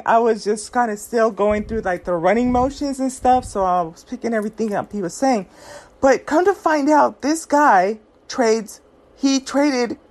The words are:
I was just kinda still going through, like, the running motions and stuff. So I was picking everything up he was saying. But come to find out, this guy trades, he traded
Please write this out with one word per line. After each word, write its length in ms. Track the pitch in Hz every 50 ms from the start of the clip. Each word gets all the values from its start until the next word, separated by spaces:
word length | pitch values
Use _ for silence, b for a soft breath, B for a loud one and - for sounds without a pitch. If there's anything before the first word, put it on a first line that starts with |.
| -
I 140 | - 220 226
was 240 | 240 226 220 208 -
just 300 | 202 226 214 - - -
kinda 240 | 247 240 220 208
still 340 | 202 - - 240 233 220 226
going 320 | 196 190 208 208 214 208 208
through, 160 | - 226 220
like, 220 | 180 190 180 175 -
the 120 | 185 175
running 360 | 165 165 185 208 233 247 247
motions 480 | 247 247 254 285 277 - 294 277 269 262
and 120 | 269 262
stuff. 340 | 262 - - 254 254 254 247
So 180 | - - 202 190
I 180 | 185 180 180
was 220 | 170 160 170 - -
picking 300 | - 254 233 - 233 233
everything 420 | 214 202 220 - - 226 214 202
up 160 | 156 - -
he 100 | - 208
was 120 | 185 170 -
saying. 340 | - 269 269 247 202 180 - B B B B B B B B B -
But 240 | - 277 254 - -
come 200 | - 285 320 359
to 80 | 403 381
find 360 | - - 330 311 302 277 302
out, 320 | 302 285 - - 214 -
this 240 | - 285 320 320 -
guy 540 | - 294 294 294 269 208 185 180 202 220 214 _ _ _ _ _
trades, 540 | - - 262 240 220 220 226 202 - - - _ _ _ _ _ _ _
he 240 | - - 277 269 262
traded 580 | 262 - - 269 294 294 262 247 240 220 - - _ _